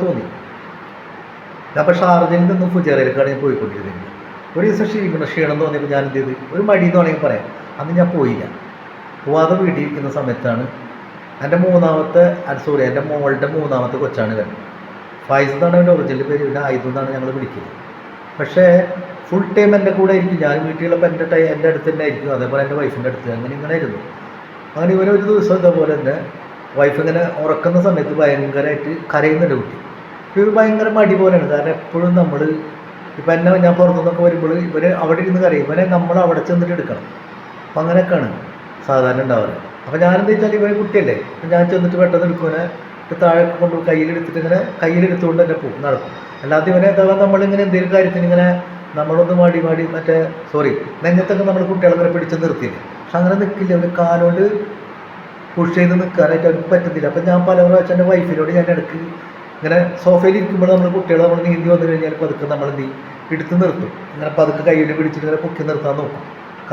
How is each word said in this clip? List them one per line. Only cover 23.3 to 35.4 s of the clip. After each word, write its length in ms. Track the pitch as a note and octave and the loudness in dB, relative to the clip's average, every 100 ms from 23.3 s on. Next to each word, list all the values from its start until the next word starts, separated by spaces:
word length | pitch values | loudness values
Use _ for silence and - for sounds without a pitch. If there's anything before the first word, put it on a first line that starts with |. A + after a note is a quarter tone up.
| A2+ | -8
അങ്ങനെ 160 | B2 C#3+ | -8 -8
ഇങ്ങനെ 160 | D3+ E3 | -4 -4
ആയിരുന്നു. 240 | C3+ G#2 G#2+ - - - - - - D3+ | -4 -8 -12 -16 -18 -18 -20 -20 -14 -4
അങ്ങനെ 160 | F3 F#3+ | 0 2
ഇവനൊരു 260 | F#3+ G3+ G3 | 4 2 4
ദിവസം 260 | G#3+ F3 F#3 | 2 2 4
ഇതേപോലെ 300 | F3 D#3+ D3+ D3 | 4 4 2 0
തന്നെ 180 | B2+ C#3+ - - - - - C3+ | -2 -4 -8 -14 -18 -18 -8 0
വൈഫ് 180 | C#3+ C#3+ | 2 2
ഇങ്ങനെ 200 | D#3+ E3 F3 D3+ | 0 0 -2 -2
ഉറക്കുന്ന 360 | D3+ D3+ E3+ F3+ F#3+ | -2 0 2 2 2
സമയത്ത് 260 | E3 C#3+ D3 | 2 0 2
ഭയങ്കരമായിട്ട് 720 | D3 C#3 C#3 C#3 C#3+ D3+ D3 D#3+ - | 2 2 0 -2 -2 -2 -6 -8 -4
കരയുന്നുണ്ട് 420 | D3+ D3+ D#3 E3+ C3 | 0 2 2 2 0
കുട്ടി. 180 | G#2 - - - - - - G3 | -4 -12 -16 -18 -18 -18 -6 0
ഇവർ 120 | G#3 G#3+ | 2 4
ഭയങ്കര 280 | A3 G#3+ A3 G#3+ | 2 2 2 4
മടി 160 | G3+ F#3 | 4 4
പോലെയാണ്. 260 | F#3 F3+ C#3+ | 4 4 2
കാരണം 180 | D3 D3+ - | 0 -2 -4
എപ്പോഴും 340 | - E3+ F3+ F3 | -4 -2 2 4
നമ്മൾ 200 | D#3+ C#3+ D#3 D#3 - - - - - - | 2 0 -2 -2 -8 -14 -18 -18 -16 -6
ഇപ്പം 140 | D3 E3 | -2 2
എന്നെ 220 | F3 F#3 F3 | 4 4 4
ഞാൻ 80 | F3 | 6
പുറത്തുനിന്നൊക്കെ 420 | F3+ E3+ E3 E3+ F3 | 4 4 0 2 2
വരുമ്പോൾ 240 | E3 D#3 E3 E3+ | 2 0 -2 -2
ഇവര് 200 | D#3 E3+ F3+ | 0 0 0
അവിടെ 180 | D#3+ E3 F#3 | 0 0 2
ഇരുന്ന് 160 | F3+ | 2